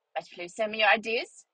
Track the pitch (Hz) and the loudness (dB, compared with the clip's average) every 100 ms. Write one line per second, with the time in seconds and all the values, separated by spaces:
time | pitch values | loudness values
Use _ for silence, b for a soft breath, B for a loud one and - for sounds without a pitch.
0 | _ - 175 - 175 - 214 220 208 220 | _ -12 -10 -12 -12 -6 -4 2 4 4
1 | 226 233 349 - _ | 2 -4 -4 -14 _